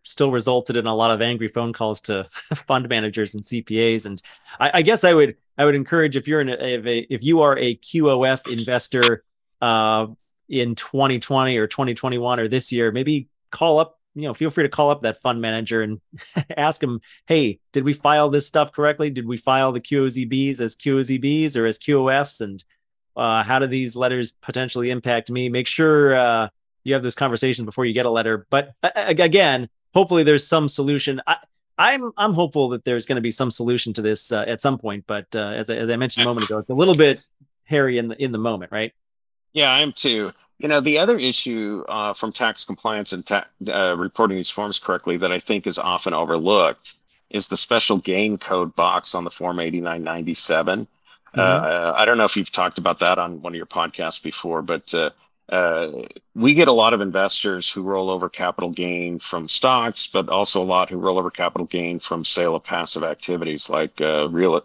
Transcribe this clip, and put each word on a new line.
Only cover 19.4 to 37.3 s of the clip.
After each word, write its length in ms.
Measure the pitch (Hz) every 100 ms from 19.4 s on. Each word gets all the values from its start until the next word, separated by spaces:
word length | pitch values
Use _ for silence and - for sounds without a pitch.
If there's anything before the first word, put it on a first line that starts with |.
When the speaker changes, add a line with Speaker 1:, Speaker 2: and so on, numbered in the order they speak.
| - 131 135
Speaker 1:
the 80 | 123
Q 240 | - 143 131
O 20 |
Z 200 | 131 127
Bs 320 | 131 139 131
as 140 | 113 -
Q 220 | 147 135
O 60 |
Z 160 | 131 131
Bs 360 | 139 151 156 135
or 120 | 113
as 100 | 107
Q 220 | - 143
O 80 | 131
Fs? 340 | 135 143 -
And, 220 | 104 98 - _ _ _ _ -
uh, 280 | 117 110
how 160 | 104 131
do 80 | 135
these 280 | 131 127 120
letters 360 | 127 127 117
potentially 580 | - - 127 127 127 123
impact 400 | 127 123 120 117
me?" 200 | 123 127
Make 180 | 123 127
sure, 500 | - 160 151 143 131
uh, 320 | 120 113 110 - _ _
you 100 | 127
have 100 | 135
those 120 | 123 -
conversations 500 | 139 117 135 123 107
before 200 | 117 123
you 80 |
get 120 | 113 123
a 20 |
letter. 380 | 113 113 110 -
But, 220 | 139 143 -
uh, 80 | 185 214
a-, 120 | 202
again, 600 | 160 170 190 170 131 120 _ _
hopefully 300 | 185 190 170
there's 240 | 151 147 -
some 200 | 165 147
solution. 520 | - 139 143 - 131 -
I, 80 | 147 _ _ _ -
I'm, 340 | 202 269 240 214
I'm 160 | 214
hopeful 360 | 170 165 147 131
that 160 | 120 127
there's 200 | 120 -
gonna 160 | 127
be 100 | 117
some 200 | 107 127
solution 420 | - 120 123 117
to 80 | 107
this, 300 | 107 107 -
uh, 140 | 113 113
at 140 | 113
some 180 | 143 131
point. 240 | 110 101 -
But, 220 | 104 - 110
uh, 140 | 104
as 200 | 110 110
I, 60 | 117
as 140 | 113
I 80 | 117
mentioned 280 | 127 - 123
a 40 |
moment 180 | 117 107
ago, 100 | 107
it's 120 | -
a 40 |
little 220 | 131 180 160
bit 280 | 147 135 _